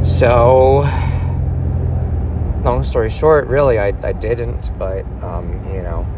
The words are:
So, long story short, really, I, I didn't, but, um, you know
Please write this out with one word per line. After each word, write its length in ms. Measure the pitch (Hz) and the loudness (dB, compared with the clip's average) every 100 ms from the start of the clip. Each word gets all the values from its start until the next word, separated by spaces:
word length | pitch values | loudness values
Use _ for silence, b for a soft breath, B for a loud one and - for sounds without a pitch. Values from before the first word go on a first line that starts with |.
So, 760 | 131 131 123 120 120 131 131 139 143 B B B B B - - - - - - - - - - - - | 0 2 4 6 6 6 6 4 2 B B B B B -2 -2 -2 -2 -2 -2 -2 -2 -2 -4 -4 -2
long 200 | - 123 | 0 0
story 260 | 131 127 110 | 0 0 -2
short, 380 | - 156 156 113 | 2 4 4 4
really, 320 | 135 143 110 | 2 2 2
I, 140 | 101 - | 0 -2
I 80 | - | -6
didn't, 680 | 92 110 117 120 - - - | -4 -4 -4 -4 -6 -6 -6
but, 280 | 95 95 90 90 | -6 -6 -8 -8
um, 500 | 92 87 87 90 - | -8 -8 -6 -8 -6
you 80 | 95 | -6
know 240 | 87 78 - | -6 -6 -6